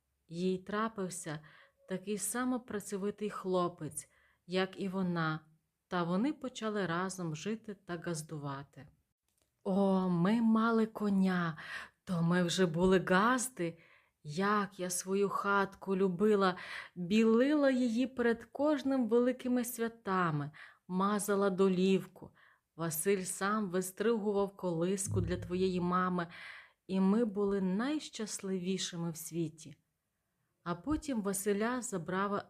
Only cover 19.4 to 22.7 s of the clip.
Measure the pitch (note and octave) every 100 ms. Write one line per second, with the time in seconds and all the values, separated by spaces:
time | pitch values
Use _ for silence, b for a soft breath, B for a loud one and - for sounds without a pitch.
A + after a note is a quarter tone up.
19.4 | B3 B3 A#3+ - A3+ A3+ G3+ F#3 E3+ D3
20.4 | D3 B B B - F#3 G3 G#3 G#3 G3
21.4 | G3+ F#3 F#3+ F#3 F#3+ F#3+ - - - b
22.4 | b b _